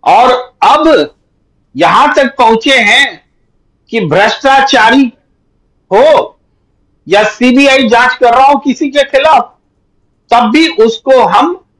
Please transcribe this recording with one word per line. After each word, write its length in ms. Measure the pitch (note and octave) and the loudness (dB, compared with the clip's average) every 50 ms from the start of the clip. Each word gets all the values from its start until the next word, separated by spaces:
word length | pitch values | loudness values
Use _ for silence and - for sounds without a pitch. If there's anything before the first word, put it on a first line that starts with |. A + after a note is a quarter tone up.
| - - F3 | -2 0 2
और 380 | G#3+ B3 C4 B3 B3 - - _ _ | 2 2 2 0 -4 -6 -14 _ _
अब 480 | - G3+ C4+ D4+ D#4 D#4+ D4+ G3+ D3 - _ _ _ _ _ _ _ _ _ _ _ _ _ | -2 -2 0 0 2 0 0 0 -2 -6 _ _ _ _ _ _ _ _ _ _ _ _ _
यहां 380 | C3 E3+ E3+ - A3 C#4 D4 - | -2 -2 0 2 0 0 0 0
तक 200 | D4+ C4+ A#3+ - | -2 -2 -2 -2
पहुंचे 400 | - A#3+ A3+ A3 A3 - C#4+ C4+ | 0 0 0 0 0 -2 -2 -2
हैं 480 | B3+ A3 G#3 A3+ - - A3+ F3+ - _ _ _ _ _ _ _ _ _ _ _ _ _ _ | 0 0 0 0 0 -2 -4 -6 -16 _ _ _ _ _ _ _ _ _ _ _ _ _ _
कि 100 | - A3+ | -6 -6
भ्रष्टाचारी 1120 | F#3+ D#3 C#3+ F3+ G3+ A3 G#3+ - - C4+ C4+ C#4 - - C#4 B3 A3 A3+ B3 C#4 C4+ A#3 _ _ _ _ _ _ _ _ _ _ _ _ _ _ _ _ | -4 -2 0 0 0 0 -2 -2 -2 0 0 0 0 0 0 0 2 2 2 2 0 -2 _ _ _ _ _ _ _ _ _ _ _ _ _ _ _ _
हो 380 | F#3+ G#3 C4 D#4 D4+ - - - _ _ _ _ _ _ _ _ _ _ _ _ _ _ _ D3 | 0 2 2 4 2 0 -2 -4 _ _ _ _ _ _ _ _ _ _ _ _ _ _ _ -2
या 140 | F3 G3+ | -2 0
सीबीआई 680 | G#3+ G#3+ - - A#3+ B3+ B3 C4+ C#4+ C#4 C4 C4+ C4 G#3+ | 0 -2 -4 -2 -2 0 2 2 2 2 2 0 0 0
जांच 260 | A#3 A#3 B3 B3+ - | 0 0 0 -2 -2
कर 200 | - B3+ A#3+ A#3 | 0 0 0 2
रहा 120 | B3+ C4+ | 2 2
हो 120 | C#4 C#4+ C#4 | 2 2 0
किसी 320 | - C#4 B3+ - D#4+ C#4 | -2 -6 -6 -4 -6 -4
के 120 | C4 C#4+ | -2 -4
खिलाफ, 520 | C4+ C#4 - C4 C#4+ D#4 D#4+ A#3+ - - _ _ _ _ _ _ _ _ _ _ _ _ _ _ _ _ | -4 -2 -2 -2 0 2 0 0 -2 -4 _ _ _ _ _ _ _ _ _ _ _ _ _ _ _ _
तब 200 | A#3 A#3+ A3+ G#3+ | 0 0 0 0
भी 180 | A3+ D4+ E4 D#4+ | 0 0 0 0
उसको 520 | - - A3 A3+ - - _ C4+ C4 B3+ | 0 0 0 0 0 -4 _ 0 2 2
हम 440 | A3+ G3+ - A#3 B3+ E4+ F4+ - _ _ _ | 2 2 0 0 -2 -2 -6 -10 _ _ _